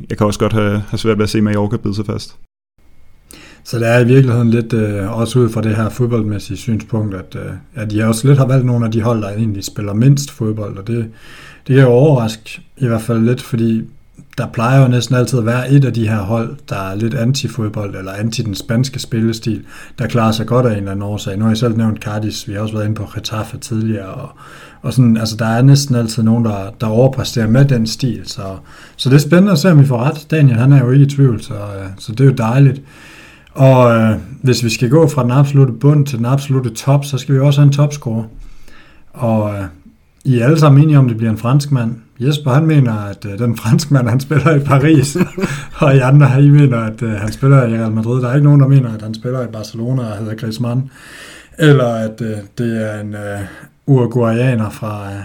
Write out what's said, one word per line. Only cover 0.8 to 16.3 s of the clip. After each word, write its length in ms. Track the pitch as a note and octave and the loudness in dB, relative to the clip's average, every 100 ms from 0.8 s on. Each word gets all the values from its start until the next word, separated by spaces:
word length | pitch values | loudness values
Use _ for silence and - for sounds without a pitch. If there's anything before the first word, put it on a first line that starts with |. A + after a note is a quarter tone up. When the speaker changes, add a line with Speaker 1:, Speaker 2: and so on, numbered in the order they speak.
| G2+ | -6
Speaker 1:
have 100 | A2 | -4
svært 200 | A2 G#2 | -2 0
ved 60 | |
at 60 | G#2 | 0
se 100 | A2+ | 0
Mallorca 360 | G#2 G#2 G#2 A2+ | 0 0 -2 -4
bide 180 | G#2+ | -4
sig 120 | G2+ G#2 | -6 -6
fast. 300 | G#2+ - - - _ _ _ _ - - _ _ - - - - | -8 -12 -20 -20 _ _ _ _ -20 -20 _ _ -20 -20 -20 -10
Speaker 2:
Så 120 | A#2 | -4
det 100 | A2+ | 2
er 100 | A#2+ | 2
i 60 | |
virkeligheden 460 | A#2+ C3+ B2+ A#2 A#2 | 4 4 4 2 2
lidt, 220 | A#2 A#2 | 0 0
øh, 460 | A#2 G#2+ G2+ G2 A#2 | -2 -2 -4 -6 -4
også 200 | A2+ B2+ | -2 0
ud 100 | A2+ | 0
fra 100 | A2 | 0
det 140 | A2 G#2+ | -2 -2
her 120 | A2 | -2
fodboldmæssige 680 | - A#2+ A#2+ G#2 G2+ - F#2 | -2 -2 -2 -2 -6 -8 -10
synspunkt, 580 | - A2 A2 A2+ G#2+ | -6 -6 -4 -6 -4
at, 220 | F#2+ - G2 | -8 -12 -14
øh, 160 | G2 F#2 - | -12 -14 -16
at 180 | - G#2 | -12 -6
I 80 | G#2 | -2
også 260 | A2 A2 C3+ | 0 2 2
lidt 100 | C#3 | 4
har 80 | B2+ | 4
valgt 200 | C3 B2 | 2 0
nogle 200 | A#2+ A2+ | 0 0
af 60 | |
de 100 | A2+ | -2
hold, 200 | G#2+ A2+ | -2 -2
der 60 | G2+ | -4
egentlig 360 | G#2 A2+ G2 | -4 -4 -6
spiller 300 | - - G2+ | -10 -10 -6
mindst 360 | G#2 C3 C#3+ C#3+ | 2 2 2 -2
fodbold, 480 | - A2 G#2+ G#2 G2 | -6 -6 -4 -8 -10
og 80 | G#2 | -6
det, 100 | A#2 A2 - - - - - - | -6 -6 -12 -20 -20 -20 -14 0
det 80 | C3 | 4
kan 80 | |
jo 60 | B2+ | 6
overraske 680 | A#2+ D3+ C3+ A2+ - - - - - | 6 4 2 0 -8 -14 -20 -20 -6
i 100 | A#2+ | -4
hvert 140 | A2+ | -2
fald 160 | A2 A2+ | -2 0
lidt, 240 | A2+ B2 | 0 0
fordi 400 | - A#2 A2+ A2+ A2 - _ - - - | -4 -2 -2 -2 -6 -16 _ -20 -12 -10
der 80 | A2 | -8
plejer 300 | - A#2 C3+ | -4 2 4
jo 60 | B2+ | 4
næsten 260 | B2 A2+ | 2 0
altid 240 | B2+ B2 B2+ | 0 0 0
at 80 | A2 | -2
være 240 | B2 C3 | -2 2
et 140 | C#3+ | 2
af 80 | C3 | 2
de 140 | A2+ G#2+ | 0 -2
her 100 | A2 | -2
hold, 380 | F#2+ | -2